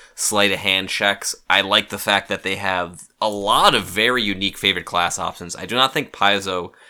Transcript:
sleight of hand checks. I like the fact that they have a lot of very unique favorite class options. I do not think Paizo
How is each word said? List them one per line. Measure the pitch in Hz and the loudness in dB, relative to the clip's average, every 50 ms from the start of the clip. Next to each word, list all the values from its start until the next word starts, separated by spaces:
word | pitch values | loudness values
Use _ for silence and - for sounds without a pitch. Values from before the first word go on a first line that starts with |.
| - - _ | -20 -18 _
sleight | - - - 107 104 101 101 | -6 -4 0 2 2 2 2
of | 95 92 | 2 0
hand | 95 101 95 95 95 92 | 0 0 0 0 0 -2
checks. | - - 104 101 98 - - - - - _ - | -4 0 0 0 0 0 -4 -8 -10 -6 _ 2
I | 92 98 | 2 2
like | 98 98 101 107 104 - | 4 4 2 2 2 0
the | - | -4
fact | 101 - 107 101 98 - - | -6 -2 0 0 0 0 -2
that | 104 92 - | -6 -6 -4
they | 95 95 | -4 -4
have | 95 101 95 92 90 90 87 90 - - - _ _ - | -4 -2 -2 -2 -2 -4 -6 -8 -14 -20 -20 _ _ -4
a | 110 | -2
lot | 104 101 101 101 113 139 185 202 147 | -2 -2 0 2 2 4 4 4 4
of | 117 95 | 2 0
very | 92 90 104 110 120 127 123 | -2 0 0 2 2 2 0
unique | 113 104 98 92 98 95 - - | 0 -2 -2 -2 -4 -4 -4 -2
favorite | - 98 95 90 82 | 0 0 0 0 -2
class | - - 87 87 85 - | -4 -2 0 0 0 -2
options. | - 85 85 - - 90 85 - | -4 -6 -6 -6 -8 -12 -12 -12
I | - - | -10 -8
do | 87 110 | -4 0
not | 123 131 135 - | 0 0 0 0
think | 156 135 - | -2 -6 -6
Paizo | - - 98 101 101 98 95 98 92 90 87 95 - _ - - | -2 0 2 2 2 2 0 -2 -4 -4 -4 -6 -10 _ -20 -20